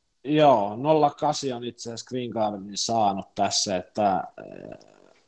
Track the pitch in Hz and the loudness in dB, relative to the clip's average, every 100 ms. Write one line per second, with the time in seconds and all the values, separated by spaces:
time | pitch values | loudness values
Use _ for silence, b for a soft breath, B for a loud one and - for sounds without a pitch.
0 | _ _ 131 151 147 117 101 110 143 156 | _ _ -2 4 6 6 2 -2 2 4
1 | 147 - 151 151 139 120 120 - 117 113 | 4 2 -2 -2 -4 -6 -8 -10 -12 -12
2 | - 127 120 110 107 101 101 95 - 113 | -8 -6 -4 -2 -2 -2 -8 -6 -2 2
3 | 104 98 - - 101 - 104 92 - - | 2 0 -6 -2 -2 0 0 -2 -4 0
4 | 104 90 - - 50 50 50 - 53 50 | 2 2 -2 -12 -16 -16 -16 -18 -20 _
5 | 50 _ | _ _